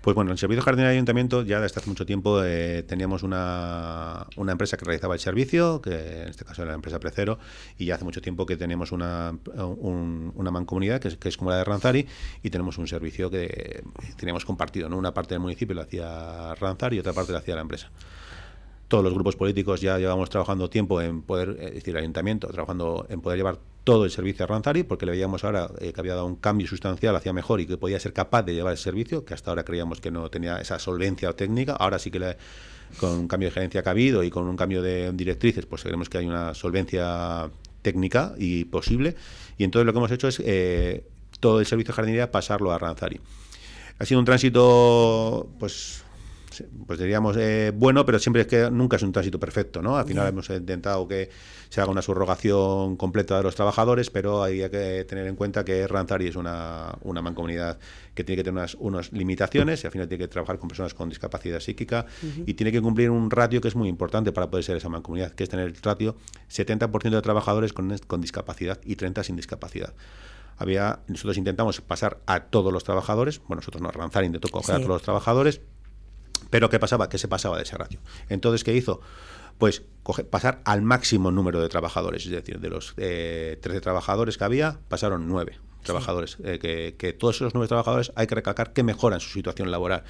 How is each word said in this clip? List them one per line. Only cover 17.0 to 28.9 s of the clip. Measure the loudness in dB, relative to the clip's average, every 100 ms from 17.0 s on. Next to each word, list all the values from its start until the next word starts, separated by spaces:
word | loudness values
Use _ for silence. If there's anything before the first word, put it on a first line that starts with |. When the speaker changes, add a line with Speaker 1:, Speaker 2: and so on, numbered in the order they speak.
| -2
Speaker 1:
parte | -2 -2
la | -4
hacía | -4
la | -6
empresa. | -6 -10 -12 -20 -20 -18 -18 -18 -18 -20 -20 -20 2
Todos | 4
los | 4
grupos | 4 2
políticos | 2 2 2 0 0
ya | 2 2
llevamos | 2 0 0
trabajando | 0 0 0 0
tiempo | 0 2 2
en | 0 -4
poder, | -2 -2 -2 -6
es | -10
decir, | -8 -4 -4
el |
ayuntamiento, | -2 -2 -2 -2 -4
trabajando | -6 -6 -2 -2 -2 -6
en | -6
poder | -2 0
llevar | 0 -2 -12 -2
todo | 6 6
el | 6
servicio | 2 -2 -2
a | 0
Ranzari, | 0 2 0
porque | 0 -2
le | -2
veíamos | 0 0 -2
ahora, | 0 -2 -2 -6
eh, | -8
que | -6
había | -4
dado | -4
un | -4 0
cambio | 2 2 0
sustancial | -4 -4 0 2
hacia | 2 0
mejor | -4 0 0
y |
que | 0
podía | -2 -2 -2
ser | -2
capaz | -4 2 2
de | 2
llevar | -2 -2
el | -2
servicio, | -4